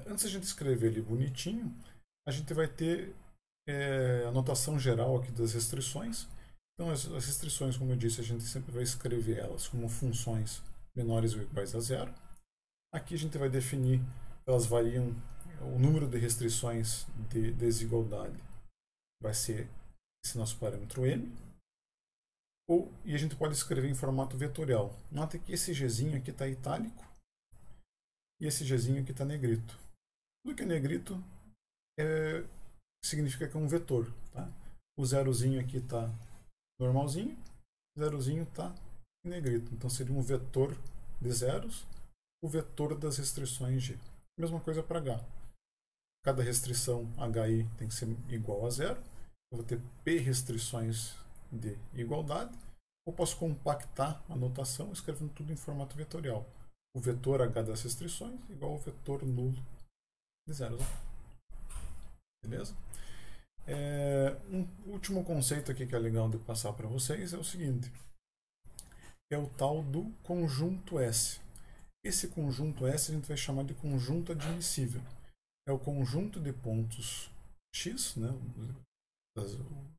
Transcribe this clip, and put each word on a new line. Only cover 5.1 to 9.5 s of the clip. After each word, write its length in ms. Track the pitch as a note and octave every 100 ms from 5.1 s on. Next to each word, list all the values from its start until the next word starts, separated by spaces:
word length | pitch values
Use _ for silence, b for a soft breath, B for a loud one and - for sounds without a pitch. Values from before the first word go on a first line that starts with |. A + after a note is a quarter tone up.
| B2+
aqui 160 | B2+
das 220 | A2+ A2+
restrições. 760 | A#2 A2+ C3+ B2+ D3+ A3+ A3+ - B B B _
Então, 160 | - E3+
as, 160 | D3 -
as 200 | B2 A#2+
restrições, 500 | C#3 D#3 - C3+ B2+
como 140 | B2+
eu 60 | B2+
disse, 240 | A2+ A2+
a 40 |
gente 200 | A2+ A#2
sempre 260 | - C3+ B2+
vai 140 | A#2+
escrever 540 | A#2+ - B2+ A#2+ A2 G#2+
elas 280 | G2+